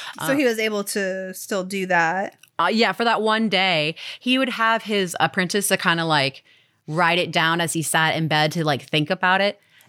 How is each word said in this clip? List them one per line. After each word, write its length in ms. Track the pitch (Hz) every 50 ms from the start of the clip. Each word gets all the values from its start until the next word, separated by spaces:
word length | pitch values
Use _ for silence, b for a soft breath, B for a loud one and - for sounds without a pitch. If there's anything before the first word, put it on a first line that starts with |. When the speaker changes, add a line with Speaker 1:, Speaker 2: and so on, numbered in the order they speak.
| B B B - -
Speaker 1:
So 80 | - 269
Speaker 2:
Um, 60 | 285
Speaker 1:
he 60 | 294
was 140 | 247 226 220
able 240 | 220 220 214 202 202
to 480 | 202 - 214 196 190 185 190 190 185 185
still 280 | - - - 226 196 185
do 240 | 185 202 196 190
that? 500 | 185 180 170 165 160 170 190 202 - - _ _ _ _ -
Speaker 2:
uh, 120 | 165 180 214
yeah, 180 | 220 226 202 190
for 120 | - 233
that 160 | 233 220 185
one 300 | 214 214 214 220 226 214
day, 440 | 196 185 190 190 175 156 151 151 165 B B B B B
he 200 | - 254 254 262
would 100 | 269 269
have 340 | 202 214 226 226 226 226 -
his 300 | 202 220 202 190 175 170 -
apprentice 480 | - 165 - - 180 170 - 208 196 -
to 80 | 190
kinda, 280 | 185 - 190 170 170 165
like, 360 | 165 156 147 135 135 135 - b b b b b b b b b -
write 300 | 151 165 180 165 170 175
it 120 | 180 170
down 300 | 156 175 160 160 165 170
as 140 | 175 160 -
he 80 | 170 151
sat 340 | - - 165 160 156 -
in 120 | 156 160 151
bed 220 | 156 151 151 156 151
to, 120 | 175 160
like, 180 | 151 143 120 - -
think 220 | - 156 151 147
about 320 | 190 180 - 185 185 190 196
it. 180 | 202 202 b b b b b b